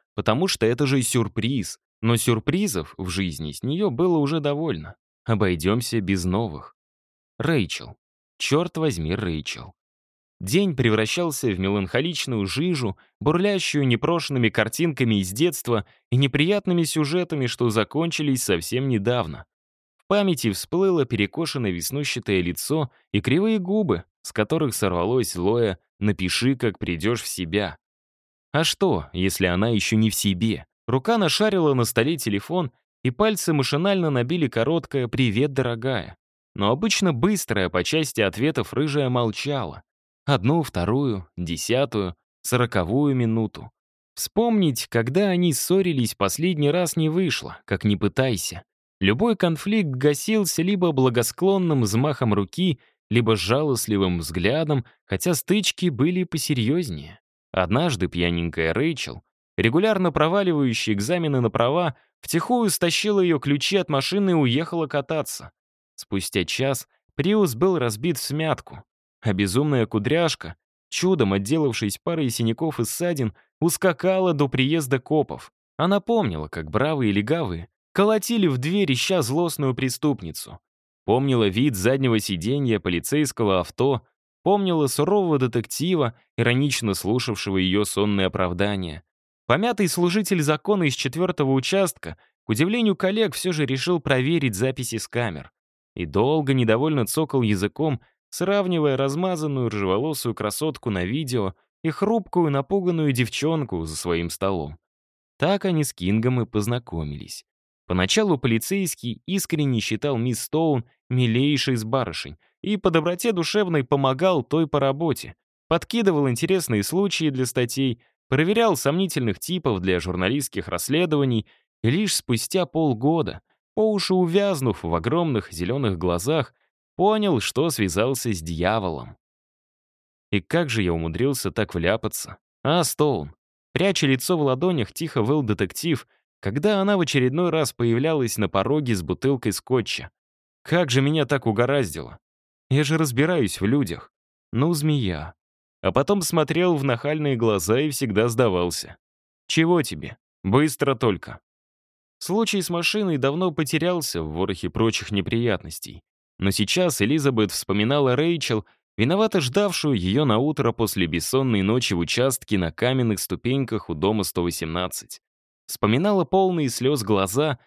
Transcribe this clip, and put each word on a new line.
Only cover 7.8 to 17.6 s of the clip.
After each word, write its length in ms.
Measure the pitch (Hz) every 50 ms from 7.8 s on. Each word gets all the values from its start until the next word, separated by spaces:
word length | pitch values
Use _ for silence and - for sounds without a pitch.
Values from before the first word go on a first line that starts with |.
| - 117 117 _ _ _ _ _ _ _ _ -
Черт 380 | - - - 151 180 175 -
возьми, 380 | 165 160 156 110 85 80 78 87
Рэйчел. 600 | 101 104 90 80 78 71 - - - 60 - - _ _ _ _ _ _ _ _ _ _ _ _ -
День 380 | 90 92 117 180 202 190 156
превращался 720 | 120 123 117 107 107 110 110 - - 175 165 147 - - 120
в 100 | 98 90
меланхоличную 880 | 95 98 101 104 98 90 - 123 143 175 170 - - - 127 110 98
жижу, 520 | 95 - 127 160 180 175 139 127 104 95 _ _ _ _ -
бурлящую 680 | - 143 156 175 190 208 202 190 - - - 147 143
непрошенными 640 | 131 120 113 - - 170 170 147 - 143 131 120 110
картинками 720 | - - 107 107 - - 165 170 147 - 131 117 110 101
из 120 | 95 90 95
детства 540 | 113 151 180 165 - - - 120 107 98 _ _ _ _ -
и 60 | -
неприятными 640 | 127 139 135 - 143 151 170 208 202 - - 175 175 165
сюжетами, 640 | 147 - 160 151 139 156 180 180 175 160 147 131
что 240 | 120 - -